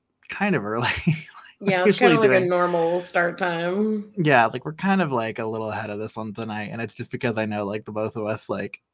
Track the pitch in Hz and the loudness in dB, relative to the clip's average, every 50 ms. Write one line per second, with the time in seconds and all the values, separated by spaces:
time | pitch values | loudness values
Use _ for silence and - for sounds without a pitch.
0 | _ _ _ _ _ - - - 196 208 180 127 101 104 107 117 127 120 - - | _ _ _ _ _ -12 -6 -2 0 0 0 0 0 -2 -2 -2 -2 -2 -2 0
1 | - 175 156 - - - - - - - - - 208 196 185 180 180 214 196 - | 0 0 0 0 -2 -14 -20 -20 -20 -20 -16 -4 0 0 2 4 4 4 4 6
2 | 247 240 - - 220 - - 185 185 175 180 175 175 175 175 170 165 165 175 180 | 6 6 6 6 6 6 6 4 4 2 2 2 2 2 2 2 2 2 0 -2
3 | 175 - - 180 175 175 170 - 196 175 170 165 170 175 185 202 214 220 214 208 | -2 -2 0 0 0 0 0 -2 -2 -2 -2 -2 -2 -2 -2 0 0 0 -2 -4
4 | 202 - - - 165 151 139 120 113 113 123 123 - 151 151 - - 196 196 190 | -6 -6 -4 0 4 6 6 6 6 4 2 -4 -8 -8 -6 -2 0 2 2 2
5 | 175 143 135 123 113 110 107 - 113 110 110 110 110 107 98 104 113 104 104 104 | 2 0 0 -2 -2 -2 -4 -4 -4 -4 -4 -4 -4 -4 -6 -6 -6 -6 -6 -6
6 | 107 107 - 113 110 110 98 117 113 110 107 107 104 104 110 113 117 110 - - | -8 -8 -8 -8 -10 -8 -8 -8 -6 -6 -6 -6 -8 -8 -8 -8 -8 -8 -8 -10
7 | 113 - - 120 - 120 110 110 110 107 107 104 104 98 104 110 104 - 107 107 | -10 -10 -6 -2 -2 -2 0 0 -2 -2 -2 -2 -2 -4 -4 -6 -8 -8 -4 -4
8 | 110 107 - 117 107 104 110 107 - - 107 98 98 101 - - _ _ | -4 -4 -4 -4 -4 -4 -4 -4 -6 -6 -6 -6 -6 -8 -12 -16 _ _